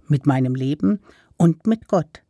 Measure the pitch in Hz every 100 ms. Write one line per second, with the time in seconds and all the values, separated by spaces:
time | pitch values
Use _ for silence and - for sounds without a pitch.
0 | _ 147 147 131 127 127 131 147 190 208
1 | _ _ _ _ 170 160 - 226 _ 190
2 | 151 -